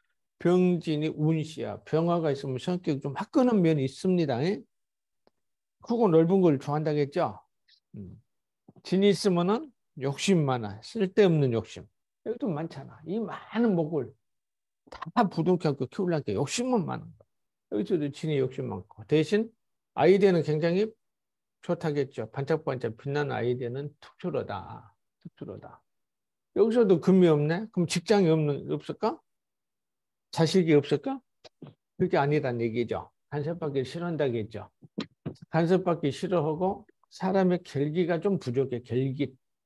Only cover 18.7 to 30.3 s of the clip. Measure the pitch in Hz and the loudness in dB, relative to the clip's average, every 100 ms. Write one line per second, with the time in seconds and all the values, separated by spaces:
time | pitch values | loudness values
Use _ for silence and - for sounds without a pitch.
18.7 | 101 - - 110 151 156 208 226 _ _ | -10 -12 -18 0 2 2 0 -2 _ _
19.7 | _ _ - 160 196 196 170 143 151 170 | _ _ 2 4 6 6 4 0 0 0
20.7 | 180 220 - _ _ _ _ _ _ - | 0 -2 -6 _ _ _ _ _ _ -6
21.7 | 170 165 147 135 - 110 - 139 160 156 | -4 -2 -2 -4 -6 -10 -6 -2 -2 -2
22.7 | 131 120 104 143 143 139 117 120 123 120 | -4 -6 -8 -6 -4 -2 -2 -2 -4 -6
23.7 | 131 147 - - _ 180 139 113 98 92 | -8 -10 -14 -20 _ -6 -6 -6 -8 -12
24.7 | 113 - _ _ _ 170 - - 101 - | -18 -20 _ _ _ -20 -16 -14 -14 -18
25.7 | - _ _ _ _ _ _ _ 185 220 | -20 _ _ _ _ _ _ _ 2 4
26.7 | 240 208 170 185 190 175 151 147 175 220 | 4 4 4 6 6 8 6 2 -2 -4
27.7 | - 170 175 - 208 170 160 147 139 - | -2 -2 0 2 4 4 4 2 -2 -4
28.7 | 151 - 147 214 330 _ _ _ _ _ | -6 -6 -4 -4 -4 _ _ _ _ _
29.7 | _ _ _ _ _ _ | _ _ _ _ _ _